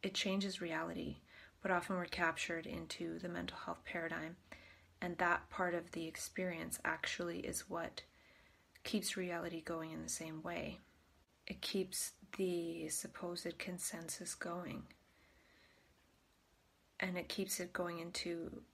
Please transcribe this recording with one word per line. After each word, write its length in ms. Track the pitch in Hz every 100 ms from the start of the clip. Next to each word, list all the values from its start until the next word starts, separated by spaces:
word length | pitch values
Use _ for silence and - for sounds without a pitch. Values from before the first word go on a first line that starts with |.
It 120 | 202
changes 460 | 185 208 196 196 185
reality, 580 | 175 160 165 165 151 - - - - -
but 80 | 190
often 260 | 180 - 185
we're 100 | 175
captured 600 | - 165 165 - 165 165
into 520 | 170 165 - 170 170
the 100 | 175
mental 300 | 175 175 -
health 200 | - 170
paradigm, 520 | - 175 165 165 156 180 - - - - - -
and 160 | 180 170
that 300 | 180 170 -
part 240 | - 180
of 180 | 170 170
the 140 | - 160
experience 720 | - - - 185 170 165 -
actually 560 | - 160 - - 175 170
is 280 | - 175 -
what 340 | 170 165 - - - - - - - - -
keeps 340 | - 214 185 -
reality 440 | 180 170 170 165
going 320 | 160 165 160
in 100 | 160
the 60 | 160
same 340 | - 160 156
way. 380 | 165 170 - - - - - - _ _ -
It 140 | 185
keeps 520 | - 196 185 - - - - -
the 520 | 190 175 170 165 156
supposed 680 | - - - 175 175 - 170
consensus 760 | - 180 - 170 165 - 175
going, 480 | - 175 175 170 - - - - - - - - - - - - - - - _ _ _ _ _ _ _ _
and 160 | 190 180
it 120 | 170
keeps 320 | - 190 -
it 120 | 175
going 260 | - 175 170
into 640 | 170 - 175 170 165 - -